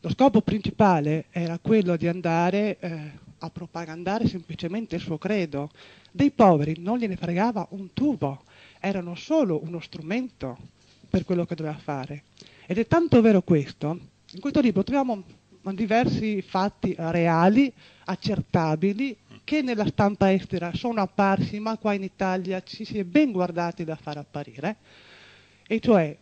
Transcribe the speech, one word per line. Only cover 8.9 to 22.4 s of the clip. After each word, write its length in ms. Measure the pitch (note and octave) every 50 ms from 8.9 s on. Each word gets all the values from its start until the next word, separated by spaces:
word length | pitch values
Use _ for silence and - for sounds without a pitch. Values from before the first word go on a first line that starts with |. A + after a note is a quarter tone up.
| G3 G3 F3 F3 F3
solo 480 | E3+ - - D4+ D#4+ D4 G3 E3 D#3 -
uno 160 | D#3+ E3+ E3+
strumento 800 | D3+ - - E3 D3+ D#3 G3 A#3+ B3+ B3+ _ _ - C3 A#2+ - - - _ _ _ _ _ _ _ -
per 160 | - F#3+ E3+
quello 220 | - F#3 F3 E3+
che 80 | - F3
doveva 220 | D#3 D#3 D#3 D3+ D3
fare. 460 | - - D3 C#3 B2+ C#3 D3 D3 _ _ _ _ - - - - -
Ed 100 | _ F3 F#3+
è 80 | A3+
tanto 340 | - - E4+ E4+ D#4+ - B3+ G#3+
vero 180 | A3+ G#3+ F#3+
questo, 580 | - - F3+ D3+ C#3 - - _ - D3 E3 F3 - - _ _ _ _ -
in 80 | F3
questo 200 | F#3+ C#4+ C#4+ D#4+
libro 220 | C#4 A#3+ F#3 F#3+ G3
troviamo 380 | - B3 C#4+ C4+ B3+ A#3 G3+ F#3 - - _ _ _ _ _ _ F#3+ G3
diversi 680 | F3+ A3+ G3 G#3+ A3+ B3+ - - - G#3+ G#3+ G#3 G3 F#3+
fatti 520 | - - F#3+ F#3 G#3 - _ - F#3 F3+ -
reali, 720 | E3+ E3 E3 F3 E3+ E3+ E3 E3 E3+ F#3+ G#3 A#3 C#4 C4 - _ - - _ _ _ - F#3 - - -
accertabili, 880 | G#3 F#3 - _ - F#3 E3 D#3 D#3 D#3 D#3+ G3 G3+ G3+ C4+ C#4 A3+ _ _ _ - - _
che 160 | - C#4+ D#4
nella 260 | C#4 B3+ A#3+ G#3+ G#3+
stampa 460 | F#3 - - G#3+ G3+ G#3 - G3+ F#3+ F#3+
estera 400 | F#3+ - - - F3+ E3+ F3 E3+
sono 260 | F3 - B3 A#3 A3 G3
apparsi, 560 | F3 _ - G3+ G3 G3 F#3+ - - - G#3
ma 160 | G#3+ A3 A3
qua 160 | G#3+ - A3 G3+
in 100 | G3+ F#3+
Italia 600 | F#3 _ _ G3 F#3+ F#3 F#3